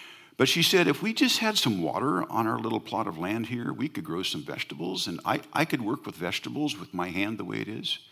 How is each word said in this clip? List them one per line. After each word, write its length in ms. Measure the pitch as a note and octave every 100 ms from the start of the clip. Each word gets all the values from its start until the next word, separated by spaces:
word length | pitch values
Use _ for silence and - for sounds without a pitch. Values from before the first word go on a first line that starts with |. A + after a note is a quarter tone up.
| - - - -
But 120 | C3+
she 140 | E3+
said, 240 | E3+ F#3+ E3+
"If 160 | C#3+
we 100 | F#3+
just 260 | A3+ B3+ -
had 200 | A3 G#3
some 240 | C3+ G2
water 480 | D#2+ F2+ B2+ F3+ -
on 160 | A2+ A2+
our 120 | A#2
little 220 | A2+ A2
plot 260 | - G2+ G#2
of 120 | E2
land 280 | F2+ A2 A2+
here, 260 | B2 A#2+
we 160 | - B2
could 160 | -
grow 180 | E2+ E2+
some 200 | F#2 E2
vegetables, 640 | C2+ C2+ - D2 F2 F#2 -
and 140 | E2+
I, 160 | - - -
I 120 | -
could 180 | D#3+ C#3
work 240 | G#2 C#3+ -
with 80 |
vegetables 640 | - F2 - - C#3 D3+ G2+
with 140 | F2
my 140 | F2+ F2
hand 300 | F2 G2+ G#2+
the 60 |
way 140 | F#2 A2
it 100 | -
is, 300 | A2 - - -